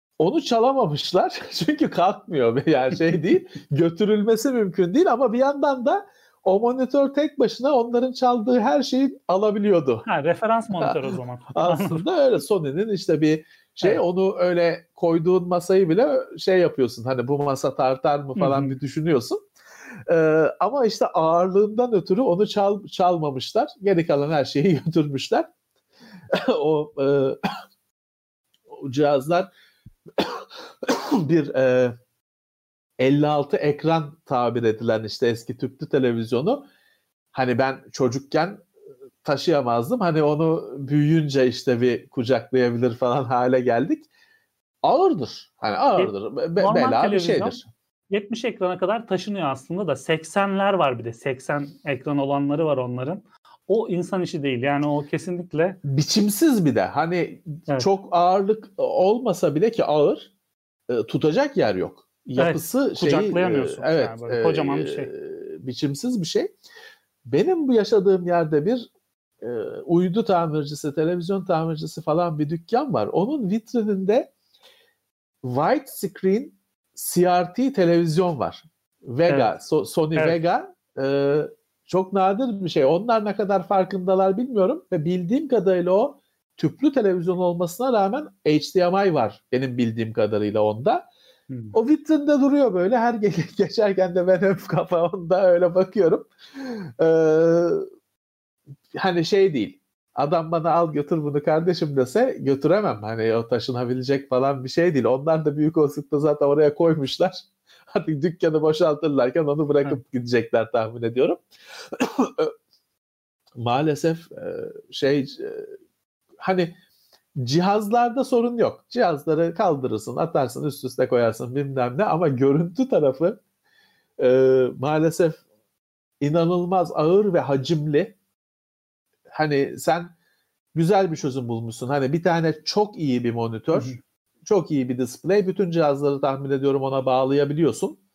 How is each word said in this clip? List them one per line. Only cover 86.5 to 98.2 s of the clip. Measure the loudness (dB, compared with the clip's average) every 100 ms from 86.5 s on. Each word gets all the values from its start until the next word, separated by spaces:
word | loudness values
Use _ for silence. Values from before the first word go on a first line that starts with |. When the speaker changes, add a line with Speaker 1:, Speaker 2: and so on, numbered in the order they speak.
| _
Speaker 1:
tüplü | -4 0 0
televizyon | 2 2 0 0 0
olmasına | 0 0 -4 -2 0
rağmen | 2 2 -2 -8 _ 0
H | 0 2 2
D | 2
M | 2 2
I |
var | 2 0 -4 _
benim | -2 -2 -2
bildiğim | -2 -2 -4
kadarıyla | -2 0 0 -2 2
onda. | 0 0 -2 -2 -4 _ _ _ _
Speaker 2:
Hmm. | -14 -2
Speaker 1:
O | -2 2
vitrinde | 0 2 0 2 4
duruyor | 4 4 4
böyle. | 2 2 2
Her | 2
ge-, | 0 0 0 -4 -2
<laughs> |
geçerken | -2 2 2 2 0 2
de | 2
ben | 4
hep | 4 0 -2
kafa | -2 0 0 0
onda | -2 -2 2 4
öyle | 4 4 2
bakıyorum. | 0 2 2 2 -4 _ -20 -16 -12 -10 -12 0
Ee, | 2 4 4 4 4 4 2 -2 -6 -16 _ _